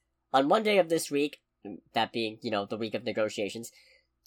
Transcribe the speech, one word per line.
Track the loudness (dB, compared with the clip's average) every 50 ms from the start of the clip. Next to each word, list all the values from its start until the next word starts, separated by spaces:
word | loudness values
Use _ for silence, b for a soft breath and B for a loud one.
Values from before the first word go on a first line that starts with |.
| _ _ _ _ _ _ 2
On | 4 4 4
Monday | 4 2 4 4 4 4
of | 4 4
this | 2 -2 -2 -2
week," | -2 0 0 -2 -4 -8 _ _ _ _ -16 -16 -16 -16 -16 _ -2
that | 0 0 0 0
being, | -2 -4 -4 -4 -6 -4
you | -2
know, | -2 -2 -2
the | -2 -4
week | -6 -4 -4 -4
of | -4 -4
negotiations, | -4 -2 0 -2 -2 -2 -4 -4 -4 -6 -8 -12 -12 b b b b b b b b _ _ _